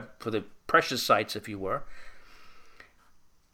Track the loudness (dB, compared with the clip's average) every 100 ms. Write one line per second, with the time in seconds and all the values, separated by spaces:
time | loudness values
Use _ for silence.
0 | 4 -8 -2 -2 -4 -10 4 4 6 0
1 | 6 6 6 -4 -6 -4 -2 -2 -2 -6
2 | -8 -10 -16 -18 -16 -16 -18 -20 -20 -20
3 | -20 -20 -20 -20 _